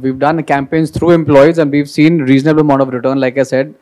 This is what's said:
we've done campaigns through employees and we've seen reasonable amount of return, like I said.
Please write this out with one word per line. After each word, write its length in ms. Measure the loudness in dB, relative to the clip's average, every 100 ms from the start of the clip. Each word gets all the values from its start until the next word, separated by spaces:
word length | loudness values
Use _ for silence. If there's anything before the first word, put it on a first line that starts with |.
we've 180 | -8 -4
done 240 | -2 -2
campaigns 480 | -4 -4 -2 -4 -4
through 200 | -2 0
employees 460 | 2 4 4 4 2
and 140 | 0
we've 180 | -2 -4
seen 300 | 0 2 2
reasonable 420 | 2 0 2 2
amount 200 | 2 0
of 80 | -2
return, 300 | -2 -4 -2
like 180 | -2 -2
I 60 |
said. 300 | -2 -4 -4 -12